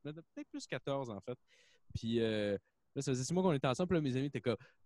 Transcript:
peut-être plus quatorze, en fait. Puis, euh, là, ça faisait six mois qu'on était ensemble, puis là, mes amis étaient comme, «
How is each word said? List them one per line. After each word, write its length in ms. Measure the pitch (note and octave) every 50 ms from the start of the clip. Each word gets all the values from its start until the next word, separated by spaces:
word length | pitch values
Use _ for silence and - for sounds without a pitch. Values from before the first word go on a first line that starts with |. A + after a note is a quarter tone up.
| -
peut-être 460 | C#3+ D3+ E3 E3 _ _ D4 D4 -
plus 160 | - C#4+ -
quatorze, 440 | - D#3+ B2+ - C#3+ C#3 C#3 C3 A#2+
en 100 | G#2 G2
fait. 180 | - - - - _ _ _ _ _ _ _ _ _ - -
Puis, 260 | - - A2+ A#2 A#2
euh, 360 | A2+ A2+ A2 G#2+ G#2 G#2 G2+ F#2+ - _ _ _ _ _ _
là, 80 | C#3 C#3
ça 80 | C#3+ C3
faisait 120 | B2 C3
six 80 | - E3
mois 80 | F#3 F#3
qu'on 100 | F#3+ D3+
était 120 | C3+ -
ensemble, 220 | C#3 B2 - F3+ F3
puis 80 | F3+
là, 60 | E3 D3+
mes 140 | C3+ B2
amis 100 | C3 C#3
étaient 140 | D3 - A#2+
comme, « 180 | - B2 A2 - - - _ _ -